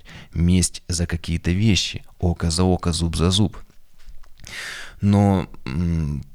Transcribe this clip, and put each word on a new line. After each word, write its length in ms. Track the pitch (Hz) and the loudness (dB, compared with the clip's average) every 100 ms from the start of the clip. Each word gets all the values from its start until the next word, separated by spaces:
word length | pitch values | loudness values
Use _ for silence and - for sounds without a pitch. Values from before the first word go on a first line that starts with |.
| - - - | -20 -20 -8
месть 480 | 82 85 92 87 - - | 0 4 4 2 -2 -6
за 180 | 85 87 | -4 -2
какие-то 460 | 82 - 85 85 | -4 -4 -4 0
вещи, 520 | 90 113 92 - - - - | 2 4 2 0 -8 -14 -4
око 320 | 90 85 85 | -2 0 0
за 140 | 82 | 2
око, 280 | 92 87 85 | 2 2 0
зуб 240 | 82 85 80 | -2 -2 2
за 140 | 85 | 2
зуб. 260 | 92 104 - - - - - - - - - - - - - - - | 2 0 -2 -16 -20 -20 -18 -14 -14 -14 -16 -14 -12 -12 -12 -14 -2
Но, 480 | 101 101 101 95 - - | 4 6 6 4 0 -8
м, 580 | 64 71 87 82 76 71 - | -6 -2 0 0 -2 -4 -8